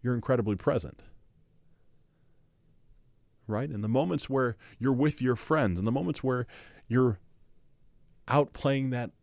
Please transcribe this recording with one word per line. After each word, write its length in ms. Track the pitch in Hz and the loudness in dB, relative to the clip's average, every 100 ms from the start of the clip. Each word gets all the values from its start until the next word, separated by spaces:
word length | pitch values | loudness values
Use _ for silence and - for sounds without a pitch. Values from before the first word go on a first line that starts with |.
you're 140 | 120 123 | 0 -2
incredibly 400 | - 127 107 101 | 0 0 2 0
present. 480 | - 143 80 - - - - _ _ _ _ _ _ _ _ _ _ _ _ _ _ _ _ - _ _ _ _ - | 0 0 -2 -14 -20 -20 -20 _ _ _ _ _ _ _ _ _ _ _ _ _ _ _ _ -20 _ _ _ _ -6
Right? 240 | 107 143 | -4 -4
In 120 | 110 | -4
the 80 | 110 | 0
moments 400 | 120 170 180 - | 0 0 -2 -2
where 260 | 135 127 113 - - | 0 0 -2 -14 -4
you're 140 | 123 | 0
with 280 | 127 151 - | 2 2 2
your 140 | 127 127 | 0 0
friends, 420 | - 156 117 87 | 0 2 2 0
in 80 | 104 | 0
the 60 | |
moments 320 | 127 175 147 | 0 -2 -4
where 240 | 131 127 120 - - - - | -2 -2 -4 -12 -20 -20 -2
you're 320 | 120 127 101 - - - - - _ - _ - _ - | 2 2 2 -10 -20 -20 -20 -20 _ -20 _ -20 _ 0
out 260 | 135 139 | 0 0
playing 380 | - 143 135 135 | 0 0 0 0
that 200 | 123 120 _ | -4 -6 _